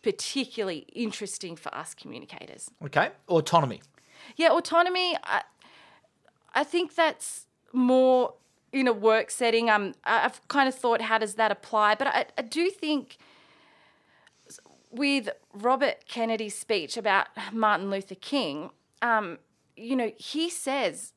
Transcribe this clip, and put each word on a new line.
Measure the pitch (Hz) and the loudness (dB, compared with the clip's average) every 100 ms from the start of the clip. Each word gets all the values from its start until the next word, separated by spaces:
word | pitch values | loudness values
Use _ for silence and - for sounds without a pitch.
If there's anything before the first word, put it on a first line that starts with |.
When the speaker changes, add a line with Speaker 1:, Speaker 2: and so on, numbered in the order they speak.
Speaker 1:
particularly | 226 190 - 277 247 - 196 160 - | -2 -4 -6 -4 -6 -4 -4 -6 -10
interesting | - 226 - 202 - 185 165 | -6 -6 -6 -12 -10 -12 -12
for | - - | -12 -12
us | 160 | -14
communicators. | - - - - - - - - _ | -16 -16 -16 -16 -18 -18 -18 -18 _
Speaker 2:
Okay. | 147 147 220 - - | -2 0 0 -4 0
Autonomy. | 170 151 170 139 104 _ _ _ - - - | 0 4 2 2 -6 _ _ _ -20 -18 0
Speaker 1:
Yeah, | 330 | 4
autonomy, | 330 339 330 349 370 359 330 | 4 2 2 2 2 -2 -4
I, | - - - _ - - - _ _ _ _ _ _ 247 | -4 -4 -4 _ -20 -20 -20 _ _ _ _ _ _ -2
I | |
think | 294 349 359 - | 0 0 -2 2
that's | 320 - - - - _ _ | 0 0 -12 -12 -18 _ _
more | 254 247 254 262 254 247 - _ _ _ | 0 4 6 6 6 2 -4 _ _ _
in | 269 254 | 0 2
a | |
work | 214 220 220 - | 4 4 4 0
setting. | - 233 226 233 | -2 2 2 4
Um, | 208 196 - | 2 2 -6
I, | - 220 240 | 0 0 0
I've | - _ | -4 _
kind | 285 262 | 2 2
of | |
thought, | 262 247 226 | 2 0 0
how | 220 220 | 2 0
does | 214 202 | 0 0
that | 220 | 0
apply? | 202 - 214 208 | 0 -2 2 2
But | 214 - | 2 0
I, | - - - | 0 -2 -6
I | |
do | 226 302 349 | -6 -2 -2
think | 403 311 294 240 - - _ _ _ _ _ _ _ _ _ _ _ _ | -2 -2 -2 -4 -20 -20 _ _ _ _ _ _ _ _ _ _ _ _
s-, | - _ _ _ | -20 _ _ _
with | 233 285 277 208 - _ | -2 0 0 -2 -10 _
Robert | 202 233 262 269 - - | -4 0 2 2 -2 -10
Kennedy's | 240 226 220 214 - | -4 -2 -2 -4 -10
speech | - 208 151 233 | -2 -2 -2 -4
about | 208 196 - - 202 | 2 2 0 -8 -8
Martin | 220 214 190 196 | 0 2 2 -2
Luther | 196 190 185 | -6 -8 -16
King, | - 277 180 143 170 _ _ _ | -4 -2 -2 -6 -12 _ _ _
um, | 240 220 196 170 _ _ _ - | 0 0 0 -10 _ _ _ -18
you | 233 262 | -4 -2
know, | 226 - | -2 -6
he | - 294 339 | -10 -4 -4
says | - - 269 208 151 - | -4 -4 -2 -2 -4 -16